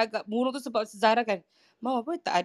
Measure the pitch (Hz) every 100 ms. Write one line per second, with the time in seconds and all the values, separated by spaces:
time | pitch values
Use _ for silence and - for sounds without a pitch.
0 | 226 220 - 220 254 262 254 226 214 202
1 | 220 226 220 190 - _ _ _ 240 254
2 | 233 339 - 180